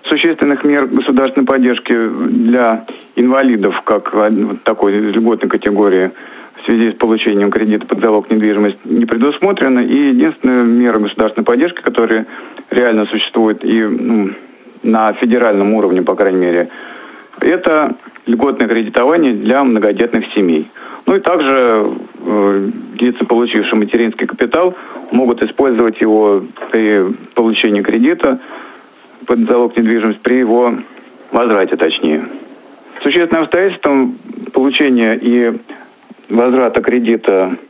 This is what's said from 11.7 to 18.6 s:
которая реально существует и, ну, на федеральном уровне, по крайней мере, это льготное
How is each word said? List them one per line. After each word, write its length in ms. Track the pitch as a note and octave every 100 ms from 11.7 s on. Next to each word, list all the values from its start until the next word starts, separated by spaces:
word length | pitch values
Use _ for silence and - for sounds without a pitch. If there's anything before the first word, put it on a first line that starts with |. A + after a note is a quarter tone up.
| -
которая 440 | - - A2+ A2 - - - - -
реально 360 | - B2 A2 G#2
существует 580 | A2 - A#2+ A2 G#2
и, 200 | - A2
ну, 480 | A2 - A#2+ A2+ G2 G#2 - - - -
на 300 | A2+ A2 A2
федеральном 600 | G#2 B2 B2 A#2 G2+ G2+
уровне, 280 | A2 G2 F#2
по 140 | F2+ F#2
крайней 240 | G2 F#2
мере, 300 | F2+ F2 E2+ - - - - - - -
это 540 | - F3 F3+ D#3 D3 - - - -
льготное 420 | A2+ C#3 B2+